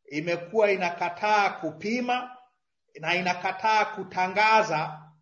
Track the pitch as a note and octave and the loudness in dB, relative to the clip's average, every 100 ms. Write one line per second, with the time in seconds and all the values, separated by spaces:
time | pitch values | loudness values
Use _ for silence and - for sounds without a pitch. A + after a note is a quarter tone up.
0 | - D3 E3+ E3+ - A3 G#3 F#3 F3 F3 | -10 -6 -4 -4 -2 2 2 2 -2 -2
1 | F3 - G#3 G#3 G3 - D#3+ D#3 G#3 B3 | -6 -2 2 4 2 0 -8 -6 -4 -2
2 | B3 B3 B3 - _ _ _ _ _ D3+ | -2 -2 -4 -14 _ _ _ _ _ -8
3 | E3 F3+ F3+ F3+ F#3+ F#3+ A3 G#3+ G#3 G3 | -2 0 0 -2 -4 -2 2 2 2 -2
4 | F#3 F#3 F#3 F#3+ A3 A3 D#3+ D#3 D#3 - | -6 -2 0 2 4 4 4 0 -4 -8
5 | - _ | -18 _